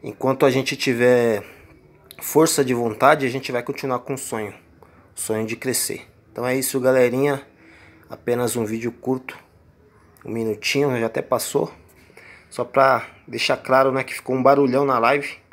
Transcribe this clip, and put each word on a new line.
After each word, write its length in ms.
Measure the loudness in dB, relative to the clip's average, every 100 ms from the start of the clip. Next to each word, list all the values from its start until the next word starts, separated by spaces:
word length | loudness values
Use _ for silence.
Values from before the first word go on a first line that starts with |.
Enquanto 420 | -16 -4 -2 2
a 60 | 2
gente 260 | 2 -4 -4
tiver 640 | -2 2 4 4 2 0 -6 -20 -20 -20 _ _ _ -14
força 420 | 0 2 4 2
de 120 | 0
vontade, 500 | 0 -2 2 4 4
a 40 | 0
gente 220 | -4 -6
vai 120 | -6
continuar 340 | -6 -8 -4 -6
com 140 | -6
o 40 | -10
sonho. 340 | -8 -8 -8 -12 _ _ -20 _ _
O 40 | -12
sonho 280 | -6 -4 -4
de 80 |
crescer. 520 | -6 -4 -4 -4 -8 -14 _ _
Então 140 | -8
é 100 | -4
isso, 240 | -2 -2 0
galerinha. 640 | 2 4 4 2 0 -2 -8 _ -20 -20 -20 _ _
Apenas 480 | -10 -4 -2 -2
um 80 | -2
vídeo 280 | -4 -6 -8
curto. 440 | -8 -6 -6 -6 -20 _ _ _ _ _ _ _ _
Um 60 | -10
minutinho, 680 | -6 -4 -4 -2 0 0 0
já 80 | -2
até 160 | -4
passou. 500 | -2 -4 -2 -4 -4 -10 _ _ _ -20 -20 -20 _
Só 160 | -10
pra 440 | -2 4 4 4 -2 -18 -12
deixar 300 | -6 -2 -2
claro, 340 | 2 4 4
né, 120 | 0
que 100 | -4
ficou 220 | -10 -4
um 80 | 2
barulhão 420 | 4 6 4 2
na 140 | 2 2
live. 400 | 2 2 -4 -16 _